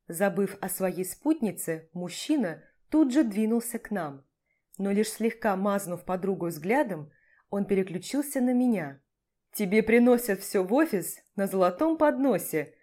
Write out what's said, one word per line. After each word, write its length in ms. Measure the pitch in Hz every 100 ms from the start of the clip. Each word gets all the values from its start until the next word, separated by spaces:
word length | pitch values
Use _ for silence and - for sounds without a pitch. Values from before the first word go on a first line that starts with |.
| -
Забыв 480 | 165 202 185 190 -
о 80 | 190
своей 360 | - 185 165
спутнице, 840 | 185 - 294 320 214 170 - 160 160
мужчина 680 | 175 175 - - 302 185 147 - _ _
тут 220 | 302 269
же 100 | 262
двинулся 560 | 233 202 220 233 233 220
к 140 | -
нам. 320 | 202 156 139 _ _ _ _ _ -
Но 120 | 196
лишь 220 | 202 214
слегка 420 | - 226 226 220
мазнув 500 | 190 202 202 175 175
подругу 420 | - 185 190 180 170
взглядом, 680 | 151 175 262 254 165 147 _ _ _ _
он 160 | 202 196
переключился 760 | 190 185 170 - 269 285 277
на 120 | 247
меня. 480 | 247 254 208 143 139 _ _ _ _ _
"Тебе 280 | - 196 220
приносят 600 | 220 233 240 240 240 190
все 240 | - 208
в 100 | 185
офис 480 | 262 320 277 - - _ -
на 100 | 196
золотом 500 | 190 180 - 311 320
подносе. 800 | 302 254 269 180 - 156 143 _